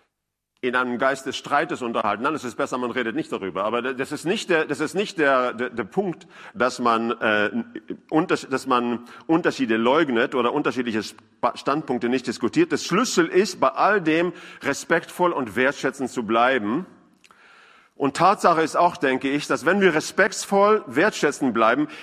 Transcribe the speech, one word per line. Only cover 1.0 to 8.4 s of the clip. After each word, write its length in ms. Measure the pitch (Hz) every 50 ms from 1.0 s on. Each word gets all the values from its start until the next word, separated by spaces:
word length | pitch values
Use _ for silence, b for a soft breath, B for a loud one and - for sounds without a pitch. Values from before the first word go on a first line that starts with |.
| 135 131 139 135 -
des 100 | 139 117
Streites 460 | - - - 135 143 165 170 165 123
unterhalten. 400 | 127 117 113 120 110 107 104 104
Nein, 140 | 123 147 160
es 80 | 135 123
ist 120 | 123 110
besser, 220 | - 143 131 139
man 140 | 127 123 120
redet 240 | 113 127 123 113 110
nicht 160 | 151 156 -
darüber. 320 | 127 104 98 95 78 92 98
Aber 160 | 107 113 120
das 300 | 117 131 135 123 139 -
ist 140 | 151 135 -
nicht 240 | 160 208 220 - -
der, 140 | 175 156 156
das 140 | 160 147 123
ist 140 | 151 139 -
nicht 240 | 185 214 196 -
der, 360 | 165 151 139 135 127 127 123 113
der, 180 | 113 123 123
der 120 | - 120 113
Punkt, 440 | 95 - 185 208 190 156 - - B B B B B B
dass 260 | 95 117 127 123 -
man, 320 | 123 117 117 113 117 117 120 -
äh, 300 | - 113 107 104 104 104 - 117 110 - - - - - 92 - _ _
unters-, 360 | - 156 170 175 170 139